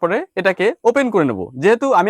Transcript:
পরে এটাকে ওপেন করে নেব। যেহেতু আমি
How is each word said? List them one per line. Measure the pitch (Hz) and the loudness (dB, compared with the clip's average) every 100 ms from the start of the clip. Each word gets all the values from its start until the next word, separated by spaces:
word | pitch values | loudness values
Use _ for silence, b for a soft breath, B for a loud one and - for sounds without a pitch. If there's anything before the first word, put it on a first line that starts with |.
পরে | 170 175 381 - | 0 -4 -6 -4
এটাকে | 185 185 185 311 220 | -2 0 -2 0 0
ওপেন | 247 254 | 0 0
করে | 202 143 | 0 0
নেব। | 101 90 131 | -2 -8 -2
যেহেতু | 165 233 269 202 | 0 2 2 0
আমি | 185 | 2